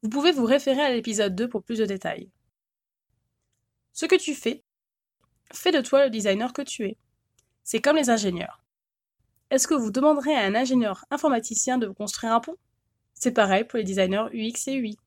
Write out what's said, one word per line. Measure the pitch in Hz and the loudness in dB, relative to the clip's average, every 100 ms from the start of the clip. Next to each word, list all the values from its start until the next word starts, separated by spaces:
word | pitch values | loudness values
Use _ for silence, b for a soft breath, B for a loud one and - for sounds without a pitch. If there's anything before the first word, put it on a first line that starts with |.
Vous | 220 | -4
pouvez | 262 311 | 2 2
vous | 294 233 | 2 2
référer | 277 277 269 | 2 2 0
à | 285 | 0
l'épisode | 240 226 208 202 185 | 0 -4 -2 -2 0
deux | 240 | -4
pour | 226 | -4
plus | - 226 | -6 -4
de | 208 | -4
détails. | 196 170 - - _ _ _ _ _ _ _ _ _ _ _ _ _ _ _ _ | -4 -8 -10 -12 _ _ _ _ _ _ _ _ _ _ _ _ _ _ _ _
Ce | - 320 | -4 4
que | 359 | 4
tu | - | 4
fais, | 277 233 - _ _ _ _ _ _ _ _ _ | -4 -4 -6 _ _ _ _ _ _ _ _ _
fais | - 349 | -4 0
de | 320 | 2
toi | 247 269 | 4 4
le | 277 | 4
designer | 220 208 196 247 | 2 0 0 -2
que | 247 | -6
tu | 277 - 202 | -10 -6 -8
es. | - _ _ _ _ _ _ | -8 _ _ _ _ _ _
C'est | - 226 | -6 0
comme | 285 311 | 2 4
les | 254 | 4
ingénieurs. | 226 202 175 170 - _ _ _ _ _ _ _ _ _ | 2 0 -4 -8 -14 _ _ _ _ _ _ _ _ _
Est-ce | 269 - | 0 2
que | 302 | 0
vous | 220 | 0
demanderez | 214 294 294 269 | 2 2 2 2
à | 285 196 | 0 2
un | 208 | 0
ingénieur | 254 254 220 185 - | 2 2 0 -4 -8
informaticien | 285 311 254 220 226 - 254 | -2 0 0 -2 -4 -2 -2
de | 220 | -2
vous | |
construire | 190 208 - 226 | -6 -10 -6 0
un | 233 | 0
pont ? | 233 339 _ _ _ _ _ | 0 -16 _ _ _ _ _
C'est | - 254 | -4 -2
pareil | 240 202 190 | 2 2 2
pour | 226 240 | 0 -4
les | |
designers | 190 196 185 196 226 | -4 0 0 0 -4
U | 233 220 | -4 -6
X | 240 - | -6 -6
et | |
U | 269 226 | -4 -4
I. | 208 | -8